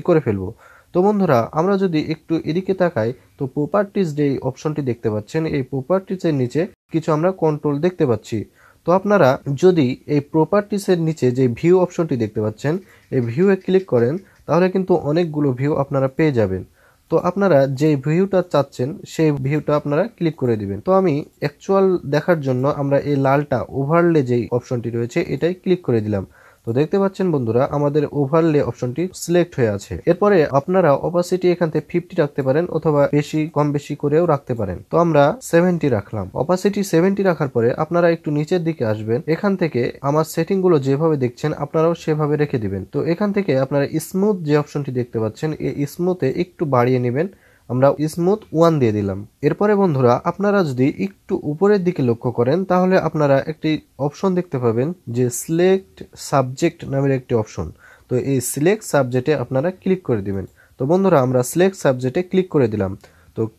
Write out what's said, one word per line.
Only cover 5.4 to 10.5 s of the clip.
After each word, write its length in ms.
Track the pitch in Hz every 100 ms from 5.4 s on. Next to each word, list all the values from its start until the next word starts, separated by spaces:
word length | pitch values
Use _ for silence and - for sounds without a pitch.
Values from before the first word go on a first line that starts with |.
| 160 151
এই 80 | 131
প্রপার্টিজের 640 | 135 131 190 190 185 170 143
নিচে 200 | 123 143 196 - _
কিছু 160 | 160 156 156
আমরা 140 | 175 190
কন্ট্রোল 320 | 160 147 147 143 175
দেখতে 200 | 180 147
পাচ্ছি। 280 | 110 - 110 - _ _ _ -
তো 40 | 185
আপনারা 300 | 196 208 131 139 143 139
যদি 240 | 185 175 127 131 -
এই 80 | 147 139
প্রপার্টিজের 680 | 160 156